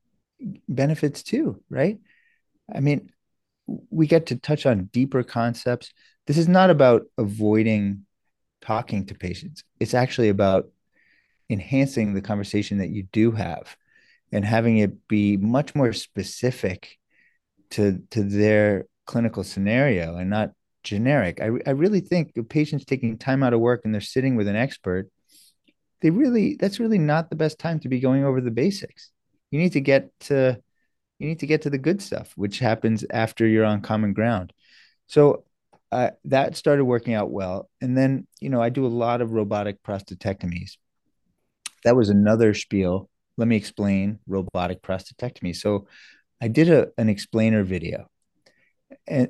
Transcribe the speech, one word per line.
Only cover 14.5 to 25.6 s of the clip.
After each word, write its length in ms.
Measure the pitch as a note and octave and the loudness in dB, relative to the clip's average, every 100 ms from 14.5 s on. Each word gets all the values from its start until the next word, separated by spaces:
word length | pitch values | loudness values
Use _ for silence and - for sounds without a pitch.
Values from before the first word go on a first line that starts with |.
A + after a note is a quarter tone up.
| A2+ A#2 A2 | 2 4 4
it 280 | G2+ - - | 2 -2 -4
be 300 | G#2+ G2+ G2+ | 0 2 2
much 380 | G#2 C3 D3 D3 | 2 0 0 0
more 180 | A#2+ | 0
specific 1040 | A2 - G2+ F2+ - B2 - F#2+ F2+ - - _ _ _ _ _ _ - | -2 -10 -10 -10 -4 -4 -4 -6 -8 -16 -20 _ _ _ _ _ _ -10
to, 320 | - G2+ F2+ - | 0 0 0 -6
to 140 | A2+ | -4
their 600 | G2+ G2+ G#2+ G#2+ G#2 G2 - _ - | -2 2 4 4 4 0 -6 _ -8
clinical 380 | A#2+ A2+ G#2 | -4 -2 -4
scenario 720 | F2+ G2 G2 A#2+ C#3+ F#2 E2 F2 | -8 -4 0 2 2 0 -4 -6
and 120 | F#2+ | -4
not 220 | G#2 G#2+ _ _ _ | -2 -4 _ _ _
generic. 560 | - G#2 B2 C#3+ F2+ D#2+ | -8 -2 0 2 0 -4
I, 120 | A2 B2 C#3+ | -4 -4 -4
I 60 | |
really 280 | C#3 F#3 G3 | 0 0 0
think 340 | - F3+ D3+ | -2 -2 -4
the 100 | - | -6
patients 420 | A2+ D3+ D3+ C#3+ - | -4 -2 -2 -4 -6
taking 320 | C3 A2+ A2 | -4 -4 -6
time 260 | C3+ C3+ | -4 0
out 100 | C3 | 2
of 60 | A#2 | 2
work 220 | A#2+ A#2+ A2 | 2 0 -2
and 80 | |
they're 80 | G#2 | -4
sitting 340 | - C3+ C3 A#2+ | -4 -2 0 0
with 120 | G2+ | 0
an 80 | G#2 | -2
expert, 540 | C#3 - F#2 F#2 F#2+ _ _ _ _ _ | -4 -6 -6 -6 -6 _ _ _ _ _